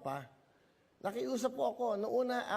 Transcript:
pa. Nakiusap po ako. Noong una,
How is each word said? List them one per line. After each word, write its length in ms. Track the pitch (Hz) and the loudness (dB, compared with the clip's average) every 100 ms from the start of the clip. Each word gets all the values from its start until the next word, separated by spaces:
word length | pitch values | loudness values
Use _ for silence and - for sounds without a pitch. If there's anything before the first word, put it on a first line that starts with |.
pa. 240 | 139 139 127 - _ _ _ _ _ - | -4 -4 -6 -16 _ _ _ _ _ -8
Nakiusap 560 | - 220 254 254 247 | -6 -2 -2 0 0
po 240 | 254 - - | 2 0 2
ako. 240 | 240 208 | 0 0
Noong 240 | 208 240 254 | 2 2 2
una, 240 | 247 - | 0 0